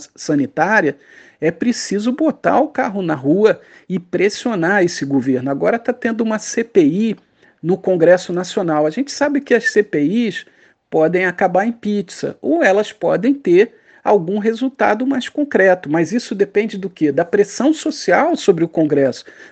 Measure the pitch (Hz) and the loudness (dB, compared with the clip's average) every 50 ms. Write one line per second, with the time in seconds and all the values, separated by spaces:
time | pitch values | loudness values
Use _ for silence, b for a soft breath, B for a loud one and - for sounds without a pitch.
0 | - - _ - - - 151 143 135 - - 151 156 190 220 214 175 143 139 B | -8 -14 _ -12 -6 -2 -2 0 -2 -2 -2 -2 0 2 2 2 2 0 -2 B
1 | B B B B B B B B 151 160 170 - - 240 226 - - - 190 202 | B B B B B B B B -2 -2 -2 0 -2 -2 -2 -2 -4 -4 -4 -2
2 | 208 247 254 302 311 311 - - - 165 185 220 285 302 - - 247 233 190 202 | -2 -2 -2 0 0 -2 -2 0 0 0 2 2 0 0 -2 -4 -4 -4 -4 -4
3 | 185 165 156 143 131 139 160 196 214 214 - B B B B B B - 180 180 | -4 -4 -4 -2 0 0 2 4 4 4 2 B B B B B B -8 -6 -6
4 | 175 - - 175 180 208 202 - - 247 226 180 160 170 202 202 180 175 - - | -6 -4 -2 0 0 0 0 -2 -4 -4 -2 -2 0 0 2 2 2 0 -2 -4
5 | 147 139 139 135 117 135 131 123 123 139 139 139 160 202 233 233 - - 247 - | -4 -2 -2 0 0 0 0 0 -2 -2 -2 0 0 0 0 0 -2 -4 -4 -4
6 | - 233 226 220 233 220 220 214 - - - 233 233 233 - 202 160 139 165 196 | -4 -4 -4 -2 -2 -2 -4 -4 -6 -6 -4 -4 -4 0 2 2 4 4 2 0
7 | 220 226 196 - b b b b b b b b - 156 185 175 - 196 185 170 | -2 -2 -4 -6 b b b b b b b b -4 -4 -4 -2 -2 -2 0 4
8 | 160 165 180 180 180 - 175 175 180 175 - 214 190 165 156 151 151 156 156 233 | 4 4 4 4 2 -2 -6 -6 -6 -6 -4 -4 -2 0 0 0 0 0 -2 -4
9 | 277 - - - 285 294 294 285 - - 247 226 - - - 214 208 - - 151 | -6 -6 -4 -4 -2 -2 -2 -2 0 0 0 0 0 2 2 2 0 2 0 -2
10 | 147 151 196 233 240 214 - - - b b b b b b b _ _ - 165 | 0 0 0 0 -2 -2 -4 -6 -12 b b b b b b b _ _ 0 2
11 | 156 - 175 185 185 180 175 - 208 185 175 185 208 240 233 - - 208 208 208 | 2 2 2 0 0 -2 0 0 0 0 2 0 0 0 -4 -4 -4 -4 -2 -2
12 | 190 - - - - - - - - 240 302 339 302 202 190 208 214 - - - | -4 -6 -10 -8 -8 -8 -8 -6 -2 0 0 2 4 4 4 2 0 -2 -6 -4
13 | - 160 160 170 190 262 277 277 - 180 170 180 220 233 b b b b b b | -2 -2 0 0 0 0 0 0 2 4 4 4 4 2 b b b b b b
14 | b - 214 202 165 165 202 214 202 226 226 226 262 262 262 - 214 208 208 220 | b 2 2 2 2 -2 -4 -2 -2 -2 -2 -2 -4 -6 -2 0 0 0 2 0
15 | 262 277 269 254 - - - - 294 285 - 208 190 190 180 185 - 147 151 170 | 0 -2 -2 -2 -4 -4 -4 -6 -4 0 2 4 4 4 4 2 0 -2 -2 0
16 | 165 156 202 247 - - 226 190 196 - - 202 220 214 - 196 185 190 - - | 0 0 -2 -4 -4 -4 -2 -2 -2 0 0 -2 -2 -2 -6 -8 -8 -10 -4 -2
17 | 156 147 135 151 170 - - 202 202 - - - 226 294 311 - - 311 - - | 0 0 2 0 0 2 2 2 2 0 -2 0 0 0 0 0 -2 -6 -6 -4
18 | - - 175 208 269 339 339 - - - 185 160 165 170 - 175 160 151 147 139 | 0 0 2 2 2 2 0 2 2 2 2 2 0 -2 0 0 0 2 2 2
19 | 139 127 120 - B B B B B B | 2 2 0 -4 B B B B B B